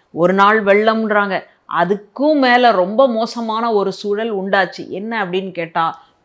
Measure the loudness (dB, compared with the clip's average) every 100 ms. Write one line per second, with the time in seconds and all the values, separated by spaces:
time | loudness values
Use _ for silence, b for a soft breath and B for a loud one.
0 | b -2 0 4 4 4 4 2 2 0
1 | 0 0 0 -4 b b -6 -2 -2 -2
2 | -6 -2 0 2 4 4 4 4 2 2
3 | 2 2 -4 -6 -6 -4 -2 0 -2 -4
4 | -6 -4 -4 -6 -2 0 0 -4 -12 -10
5 | -6 -6 -4 -4 -6 -8 -6 -2 -4 B
6 | B _